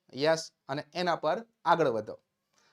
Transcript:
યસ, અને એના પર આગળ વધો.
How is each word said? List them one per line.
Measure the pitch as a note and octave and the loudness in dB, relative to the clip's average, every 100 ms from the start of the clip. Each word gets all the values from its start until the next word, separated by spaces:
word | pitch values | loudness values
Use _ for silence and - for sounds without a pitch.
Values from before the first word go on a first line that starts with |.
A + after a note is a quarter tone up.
| _ B2+ | _ 0
યસ, | D3+ D#3+ - _ - | 2 2 -2 _ -10
અને | C#3+ - | -10 -8
એના | F3 F3+ D#3 | -4 -2 0
પર | D3+ F#3 A3+ _ D#3+ | -2 -2 -6 _ 2
આગળ | E3 D3 | 4 4
વધો. | A2+ G#2+ - _ _ _ _ _ | 0 -6 -14 _ _ _ _ _